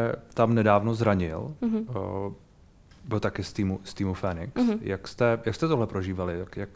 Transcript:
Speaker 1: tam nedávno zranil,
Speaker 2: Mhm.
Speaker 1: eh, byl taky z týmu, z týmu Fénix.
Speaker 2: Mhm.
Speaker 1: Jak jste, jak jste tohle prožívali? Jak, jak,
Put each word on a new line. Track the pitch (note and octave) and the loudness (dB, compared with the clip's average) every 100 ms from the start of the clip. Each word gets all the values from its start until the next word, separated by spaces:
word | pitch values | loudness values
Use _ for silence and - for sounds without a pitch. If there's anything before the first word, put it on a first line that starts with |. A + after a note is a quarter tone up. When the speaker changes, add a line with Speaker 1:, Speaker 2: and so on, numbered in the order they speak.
| A#2 - - | 2 -2 -4
Speaker 1:
tam | - A2+ A#2 | 2 4 6
nedávno | G#2+ G2+ A2 | 6 6 4
zranil, | A2+ A2 G2 E2+ D#2+ C3 D3+ | 2 4 4 2 -4 -8 -4
Speaker 2:
Mhm. | A#3+ A3 A3 | -2 -2 -4
Speaker 1:
eh, | A2 F#2+ F#2+ G2+ - - - - - - - C#3 | -6 -4 -6 -8 -10 -18 -20 -20 -20 -20 -18 -4
byl | G#2+ | 0
taky | G2+ - | 0 -2
z | F#2+ | -6
týmu, | - F#2+ F#2+ | -2 -2 -2
z | - | -6
týmu | - G2 | -4 -2
Fénix. | F2+ G2 E2 F2 A#3 | -2 -4 -4 -4 0
Speaker 2:
Mhm. | A#3+ G#3 | 0 0
Speaker 1:
Jak | G2+ F#2+ - | -2 -6 -6
jste, | - A#2+ A#2 A2 | 0 2 2 -2
jak | G#2 | -2
jste | E3 | 0
tohle | C#3+ G#2+ | 0 0
prožívali? | G2 F#2 F#2 F2+ F2 | -2 -4 -2 -4 -4
Jak, | F#2 - | -8 -10
jak, | G2+ | -10